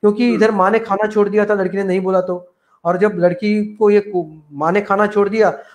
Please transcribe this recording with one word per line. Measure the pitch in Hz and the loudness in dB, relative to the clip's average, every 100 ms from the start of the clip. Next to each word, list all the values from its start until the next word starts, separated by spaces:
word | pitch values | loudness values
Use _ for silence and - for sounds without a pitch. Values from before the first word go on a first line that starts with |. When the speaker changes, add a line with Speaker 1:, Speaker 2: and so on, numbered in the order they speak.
Speaker 1:
क्योंकि | 208 208 240 | 0 2 0
Speaker 2:
हम्म। | |
Speaker 1:
इधर | 220 220 | 2 0
माँ | 208 185 | 2 2
ने | 220 | 0
खाना | 220 196 214 | -2 -2 -2
छोड़ | 214 202 | 0 0
दिया | 208 208 | 0 0
था, | |
लड़की | 208 185 190 | 0 -2 -4
ने | |
नहीं | 190 185 | -2 -2
बोला | 185 190 | 0 0
तो, | 180 180 - _ _ _ | -2 -6 -10 _ _ _
और | 170 180 | -4 0
जब | 208 | 0
लड़की | 180 175 175 208 214 208 | 2 0 0 -2 0 -2
को | - 208 | 0 4
ये | 208 | 4
को-, | 202 185 160 156 151 | 2 -4 -6 -10 -16
माँ | 143 156 | -4 -2
ने | 196 | 0
खाना | 202 196 208 | 0 0 0
छोड़ | 208 202 | 0 0
दिया | 220 202 - - | 2 0 0 -10